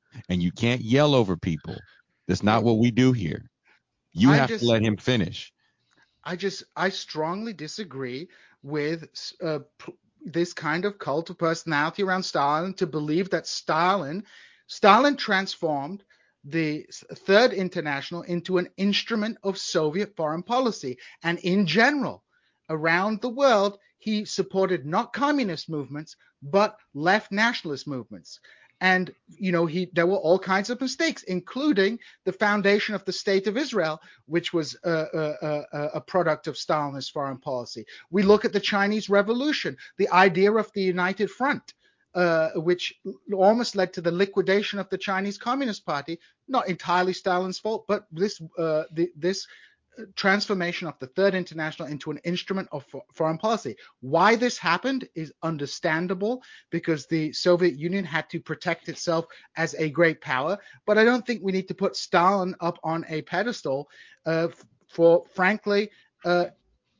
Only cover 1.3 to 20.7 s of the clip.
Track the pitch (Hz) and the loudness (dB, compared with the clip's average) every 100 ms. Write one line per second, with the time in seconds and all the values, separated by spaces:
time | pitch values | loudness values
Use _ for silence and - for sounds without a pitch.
1.3 | 82 92 80 - - - _ _ _ - | 0 -2 -4 -6 -14 -14 _ _ _ -4
2.3 | 90 101 113 113 110 120 110 127 123 82 | 0 2 2 4 4 4 4 4 4 -2
3.3 | - - _ _ _ _ _ _ - 196 | -6 -12 _ _ _ _ _ _ 2 6
4.3 | 147 131 110 117 113 110 107 - 123 85 | 6 4 0 2 2 2 0 0 0 0
5.3 | 98 - _ _ _ _ _ _ _ 151 | -6 -14 _ _ _ _ _ _ _ -12
6.3 | 175 196 190 - - 185 190 - 156 156 | -6 -6 -8 -12 -4 -4 -4 -10 -6 -4
7.3 | 190 226 170 151 - 190 131 127 127 180 | -4 -8 -10 -12 -10 -12 -8 -8 -10 -12
8.3 | _ - _ 139 151 147 165 151 - - | _ -20 _ -8 -4 -2 -4 -10 -16 -14
9.3 | - 170 151 131 _ - - _ _ 294 | -8 -6 -6 -8 _ -20 -20 _ _ -8
10.3 | 156 175 - 160 165 202 202 - 143 165 | -4 -4 -4 -4 -2 -2 -6 -4 -4 -4
11.3 | 180 165 165 165 147 156 180 190 185 - | -4 -2 -2 -2 0 0 -2 -2 -2 -2
12.3 | 160 139 151 185 185 175 156 151 160 185 | 0 0 0 -2 -4 -4 -2 -2 -2 0
13.3 | 165 - - - 160 180 196 139 180 - | -2 -4 -8 -2 2 2 2 -2 -8 -10
14.3 | - - _ - - 208 214 285 277 - | -18 -20 _ -18 4 8 8 8 2 0
15.3 | 190 190 - 160 143 143 196 _ _ _ | -2 -2 -4 -2 -2 -4 -10 _ _ _
16.3 | _ 139 165 156 151 - - - - - | _ -8 -4 -2 -4 -10 -18 -18 -8 4
17.3 | 202 247 196 185 180 151 139 - 170 170 | 6 6 2 -4 -4 -4 -6 -6 -10 -4
18.3 | 175 170 180 180 - 202 196 - 226 214 | -4 0 -2 -2 -2 0 0 0 -2 -2
19.3 | 208 196 190 - 175 156 170 208 - 156 | -4 -6 -6 -2 0 0 0 -4 -4 -4
20.3 | 165 180 240 247 | -4 -2 0 0